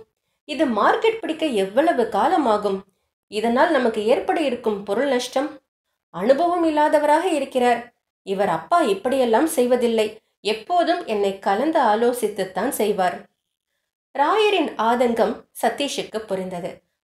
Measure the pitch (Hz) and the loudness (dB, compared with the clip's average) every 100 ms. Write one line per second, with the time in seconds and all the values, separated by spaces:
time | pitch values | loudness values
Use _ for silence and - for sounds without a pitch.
0 | - _ _ _ - 294 294 208 254 440 | -12 _ _ _ -8 -2 0 2 2 2
1 | 440 453 311 311 320 220 190 214 330 277 | 0 -2 -6 -4 -2 0 0 0 2 2
2 | 220 196 254 359 254 208 202 190 - _ | 0 0 2 2 2 2 0 -4 -8 _
3 | _ _ - 208 233 240 339 285 247 220 | _ _ -10 -4 0 2 4 2 0 0
4 | 208 311 - 349 285 233 220 202 202 202 | 0 0 0 -2 -2 -2 -4 -4 -4 -2
5 | 285 247 247 262 302 - _ _ _ _ | 0 -2 -2 -4 -4 -10 _ _ _ _
6 | _ 165 208 277 339 349 330 302 302 294 | _ -4 2 2 2 0 0 2 2 2
7 | 294 302 370 302 269 254 240 233 - _ | 4 2 2 -2 -2 0 2 0 -4 _
8 | _ _ 190 196 196 160 - 349 277 196 | _ _ -6 -2 0 -2 0 0 2 0
9 | 262 269 247 220 311 269 247 247 233 226 | 0 0 2 2 2 0 2 2 2 0
10 | 214 - _ _ 190 220 - 359 320 349 | -2 -4 _ _ -6 -6 -2 0 2 0
11 | - 214 196 190 214 196 302 320 233 214 | -2 -2 -2 -2 -2 0 0 2 2 2
12 | 240 240 208 208 185 - 240 277 214 190 | 2 0 -4 -4 -6 -4 -4 -2 -2 0
13 | 180 196 - _ _ _ _ _ _ _ | -2 -4 -16 _ _ _ _ _ _ _
14 | _ 262 285 415 427 381 277 - 220 240 | _ -2 0 2 2 2 -2 -2 0 2
15 | 247 233 208 254 - - 233 - 285 - | 2 2 0 -2 -12 -4 -4 -2 -4 -4
16 | - 196 - 190 185 175 175 - _ _ | -8 -8 -6 -6 -6 -8 -10 -14 _ _